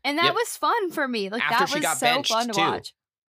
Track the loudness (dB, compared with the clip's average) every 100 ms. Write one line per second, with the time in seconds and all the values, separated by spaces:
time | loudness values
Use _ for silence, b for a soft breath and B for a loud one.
0 | -2 0 2 2 -2 -2 0 0 0 -2
1 | -2 -2 -4 -2 0 2 2 0 0 2
2 | 2 2 0 0 0 0 0 -2 -8 _
3 | _ _